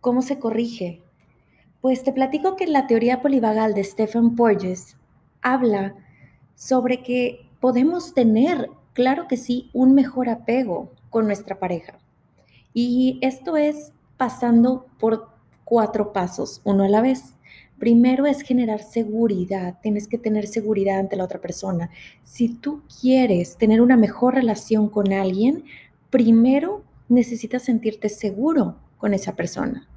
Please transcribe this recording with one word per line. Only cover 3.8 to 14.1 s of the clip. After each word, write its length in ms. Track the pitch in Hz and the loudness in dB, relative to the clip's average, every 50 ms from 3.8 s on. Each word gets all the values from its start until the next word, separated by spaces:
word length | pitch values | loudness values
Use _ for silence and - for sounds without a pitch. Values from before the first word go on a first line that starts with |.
| 196 | -4
Stephen 520 | 196 - - 220 214 - 233 233 233 233 | -6 -4 -4 -4 -2 0 2 2 2 4
Porges 600 | 233 233 226 208 196 185 185 185 180 - - - _ _ _ _ _ _ _ _ _ - | 4 2 2 2 2 -2 -6 -8 -8 -12 -20 -20 _ _ _ _ _ _ _ _ _ -4
habla 540 | 247 254 269 254 233 208 202 196 196 196 - - _ _ _ - _ _ _ _ _ _ | -2 0 2 2 2 2 0 -2 -4 -8 -12 -20 _ _ _ -20 _ _ _ _ _ _
sobre 480 | _ - - 262 254 233 247 247 247 254 | _ -4 0 0 0 2 0 -2 -4 -4
que 440 | - 247 247 247 247 240 - - _ _ _ | -4 -2 -2 -2 -2 -4 -8 -20 _ _ _
podemos 540 | - 254 254 247 262 311 349 359 339 - - | 0 0 2 4 2 2 0 -2 -6 -4 0
tener, 560 | - 240 226 214 220 254 320 359 302 226 - - _ _ _ _ | 2 2 4 4 4 4 2 2 -2 -4 -8 -12 _ _ _ _
claro 340 | - 247 254 269 302 339 - | 0 0 2 2 -2 -2 -6
que 80 | 262 | -6
sí, 320 | 233 - - 240 247 - - _ | -6 -4 -4 -4 -6 -6 -8 _
un 200 | 240 254 262 269 | 2 4 6 6
mejor 360 | 277 262 269 - 254 254 240 | 6 4 2 0 -4 -2 -2
apego 640 | 226 220 - - 233 254 262 214 175 165 - - - _ _ - | -4 -4 -2 -2 -2 0 0 -2 -4 -6 -8 -12 -18 _ _ -6
con 160 | - 233 220 | -2 0 0
nuestra 320 | 208 202 202 - - 190 190 | 0 -2 -4 -6 -12 -10 -8
pareja. 400 | 185 180 180 165 - - - - _ _ _ _ _ _ _ _ _ _ _ _ _ _ _ | -6 -6 -6 -6 -8 -14 -20 -20 _ _ _ _ _ _ _ _ _ _ _ _ _ _ _
Y 460 | 233 240 247 240 247 254 254 262 254 | -2 0 0 2 2 2 2 0 0
esto 380 | 254 262 262 - - - 320 302 | -4 -4 -4 -4 -8 -4 0 0
es 340 | 294 302 302 294 294 - _ _ _ _ | 0 0 -2 -4 -10 -16 _ _ _ _